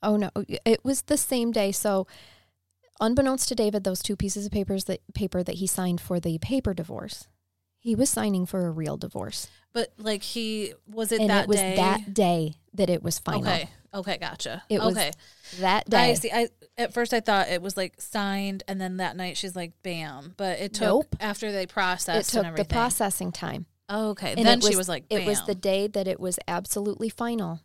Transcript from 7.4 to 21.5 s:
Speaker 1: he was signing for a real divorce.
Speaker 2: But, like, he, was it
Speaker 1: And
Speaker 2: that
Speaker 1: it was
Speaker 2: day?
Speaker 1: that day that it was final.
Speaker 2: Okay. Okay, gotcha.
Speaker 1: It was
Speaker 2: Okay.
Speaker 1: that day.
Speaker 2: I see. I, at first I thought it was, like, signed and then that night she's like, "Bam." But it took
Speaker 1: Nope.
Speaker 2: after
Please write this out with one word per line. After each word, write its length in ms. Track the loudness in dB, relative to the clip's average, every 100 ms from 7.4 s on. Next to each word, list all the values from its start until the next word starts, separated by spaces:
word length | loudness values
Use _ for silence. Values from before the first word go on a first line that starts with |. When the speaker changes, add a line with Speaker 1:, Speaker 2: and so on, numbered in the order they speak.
| _ _ _ _
Speaker 1:
he 160 | -2 2
was 140 | 2
signing 360 | 2 0 0 0
for 180 | 0 -2
a 60 |
real 260 | -2 -4 -4
divorce. 500 | -6 -8 -8 -8 -10 -16 _
Speaker 2:
But, 200 | -4 -4 _
like, 260 | -4 -4
he, 500 | -4 -6 -4 -4 -6 -8 -14
was 240 | -6 -2
it 100 | 2
Speaker 1:
And 80 | 6
Speaker 2:
that 140 | 4
Speaker 1:
it 40 | 6
was 80 | 4
Speaker 2:
day? 160 | 4 4
Speaker 1:
that 380 | 4 2 0
day 420 | 2 4 4 0 -6 _
that 160 | -2 0
it 140 | 2
was 160 | 0 -4
final. 220 | -2 -2 0
Speaker 2:
Okay. 180 | 0 -2 -12 _
Okay, 240 | -10 -6 -6
gotcha. 460 | -6 -8 -8 -8 0
Speaker 1:
It 100 | 2
was 160 | 2 2
Speaker 2:
Okay. 160 | -2 -4 -20 -20 -18 -2
Speaker 1:
that 300 | 2 2 4
day. 220 | 6 6
Speaker 2:
I 20 |
see. 180 | 4 0
I, 160 | 0 -2 _ -20 -6
at 160 | -4
first 200 | -2 0
I 60 | 0
thought 300 | 2 2 4
it 120 | 0
was, 140 | -2 -4
like, 240 | -6 _
signed 640 | -8 -4 -2 -2 -4 -6 -6
and 120 | -4
then 180 | -4 -2
that 200 | -4 -4
night 180 | -6 -6
she's 160 | -6 -6
like, 180 | -8 -10
"Bam." 500 | -8 -6 -8 -10 -16 -6
But 220 | -4 -2
it 140 | -4
took 80 | 0 4
Speaker 1:
Nope. 280 | 4 2 -2
Speaker 2:
after 320 | -4 -4 -4